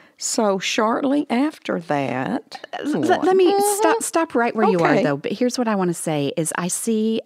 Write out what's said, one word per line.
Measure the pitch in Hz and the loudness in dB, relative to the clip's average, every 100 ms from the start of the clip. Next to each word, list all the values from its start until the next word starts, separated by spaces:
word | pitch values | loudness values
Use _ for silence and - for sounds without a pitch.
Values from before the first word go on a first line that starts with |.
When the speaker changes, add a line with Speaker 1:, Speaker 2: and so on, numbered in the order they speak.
| - _ | -20 _
Speaker 1:
So | - - 214 190 | -6 0 2 0
shortly | - - 220 240 269 285 302 | -2 0 0 0 0 0 0
after | 233 294 - - 185 | 0 0 -4 -6 -6
that, | 165 147 135 127 131 220 - - - | -2 -2 0 -2 -2 -4 -6 -16 -12
Speaker 2:
L-, | - 277 294 | -8 -4 0
let, | 311 370 | 2 2
Speaker 1:
what? | |
Speaker 2:
let | 339 381 | 2 4
me | 359 | 4
Speaker 1:
Mm-hmm. | 403 403 403 | 4 2 2
Speaker 2:
stop, | 440 453 | 2 2
stop | - 330 330 254 | 0 -2 0 0
right | 233 | 0
where | - 214 | 2 2
you | 180 | 2
are, | 160 196 | 2 2
Speaker 1:
Okay. | |
Speaker 2:
though. | 156 143 | 2 -2
But | - | -4
here's | 202 247 247 | -2 -2 0
what | 233 | -2
I | 202 | 0
wanna | 180 | 0
say | 165 - 151 139 - | -2 -2 -2 -2 -2
is | 156 - | -4 -2
I | 175 | -4
see, | - - 220 220 220 | -4 -2 0 0 -2